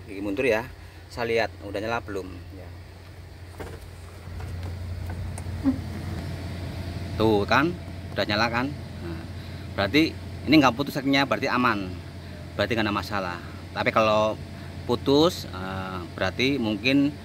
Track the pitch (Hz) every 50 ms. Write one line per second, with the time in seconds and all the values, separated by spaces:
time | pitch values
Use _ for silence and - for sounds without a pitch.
0 | 87 - 101 98 101 104 98 113 131 131 107 110 120 131 - - - - - -
1 | - - - - 117 117 113 113 110 101 - - - 101 98 101 104 113 117 117
2 | 113 107 98 95 92 92 92 87 87 - 92 92 90 87 - - - - - -
3 | - - - - - - - - - - - - - - - - - - - -
4 | - - - - - - - - - - - - - - - - - - - -
5 | - - - - - - - - - - - - - 277 262 - - - - -
6 | - - - - - - - - - - - - - - - - - - - -
7 | - - - - 110 113 107 101 101 95 117 127 143 175 175 - - - - -
8 | - - - - 98 - 104 104 113 120 113 120 127 143 143 - - - - -
9 | - 85 82 80 - - - - - - - - - - - - 98 101 98 147
10 | 160 - - - - - - - - 113 143 156 135 127 117 120 143 - - 151
11 | 123 139 139 139 139 131 117 101 123 123 104 123 123 120 107 101 95 92 90 -
12 | - - - - - - - - - - - - 101 - 117 110 107 104 101 104
13 | 92 - 104 101 95 90 87 85 80 - - - - - - 101 104 - - 120
14 | 110 107 107 107 107 110 104 - - - - - - - - - - - 120 117
15 | - 135 139 143 160 180 185 - - - 90 92 92 95 95 95 92 95 92 92
16 | 85 78 - - 98 92 92 - 120 135 143 135 117 107 107 98 110 131 139 143
17 | 139 147 147 - -